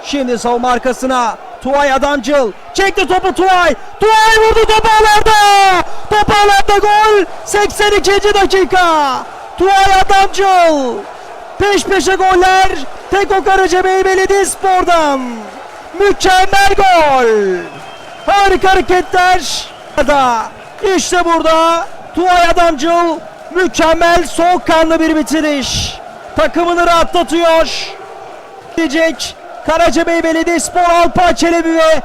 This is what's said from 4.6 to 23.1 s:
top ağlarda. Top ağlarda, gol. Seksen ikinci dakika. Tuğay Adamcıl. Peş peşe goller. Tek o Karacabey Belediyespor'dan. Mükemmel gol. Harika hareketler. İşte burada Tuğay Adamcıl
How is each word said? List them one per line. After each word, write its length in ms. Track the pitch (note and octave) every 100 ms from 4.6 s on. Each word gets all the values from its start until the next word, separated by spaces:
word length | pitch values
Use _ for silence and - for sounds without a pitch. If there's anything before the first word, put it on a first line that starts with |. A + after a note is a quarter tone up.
| G#4+
top 180 | A4 A4+
ağlarda. 960 | G#4+ G#4+ G#4 G#4+ G#4+ G#4 G4+ G4 F#4 - - -
Top 200 | G#4 G#4
ağlarda, 480 | G#4+ G#4 G4+ G4+ G4+
gol. 480 | G4+ G#4 G#4+ G#4 F4 - -
Seksen 460 | G#4 G#4 - G#4
ikinci 420 | G#4 F#4 G4+ G4+
dakika. 840 | G#4 F#4+ F#4+ F4 F#4 F4 D#4+ C#4+ B3+ - - - -
Tuğay 360 | F#4 G4 G4 F#4+
Adamcıl. 960 | F#4+ G4 G4 - G4 F#4 E4+ D4+ C4 A3+ G3+ - - - - -
Peş 240 | G4 G4
peşe 320 | - F#4+ D#4 F#4+
goller. 540 | F#4+ F#4 F#4 F#4 F#4+ F#4+ C4+ - -
Tek 200 | F#4+ G4+
o 120 | G4
Karacabey 640 | F4+ F#4+ F#4+ F4+ F#4+ F#4+ F#4+
Belediyespor'dan. 1160 | F#4+ F#4+ G4 G4 - F#4+ F#4 F4+ E4+ D#4 C4+ B3+ A#3 G#3 - - - - E4
Mükemmel 760 | G4+ - - F#4 F#4+ G4 G4 G4
gol. 800 | G4 F4 D4+ C4+ A#3+ A3 G3 F3+ E3+ - - - - - -
Harika 460 | G4 G4 F#4+ F#4+
hareketler. 960 | F#4+ - F4+ E4+ F#4 F4+ F#4 C#4 - - - - - C4 C#4+ C4 A#3 G#3+ - - - G4+ F#4
İşte 300 | - F4+ E4+
burada 600 | E4 D#4+ D#4+ E4 E4+ F#4 - - -
Tuğay 320 | F4+ F4+ F4
Adamcıl 720 | E4+ E4+ D#4 D#4 E4+ E4+